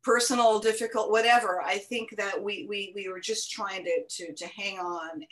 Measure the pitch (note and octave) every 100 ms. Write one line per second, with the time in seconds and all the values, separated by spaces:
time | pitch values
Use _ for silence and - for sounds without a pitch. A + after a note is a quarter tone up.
0 | - A#3+ A#3+ B3 A#3 G#3+ A3 A3 A3+ A#3
1 | G#3+ A3 A3+ A#3+ G#3+ F3+ - G3+ - B3
2 | A3 G#3 G3+ F#3+ G3+ G3+ - G3+ G3 G3+
3 | F#3+ F#3 G3 A3 - - G3+ F#3+ F3 E3+
4 | - - E3+ D3 F3 - G3 F#3+ F3 E3+
5 | D#3+ D#3+ D#3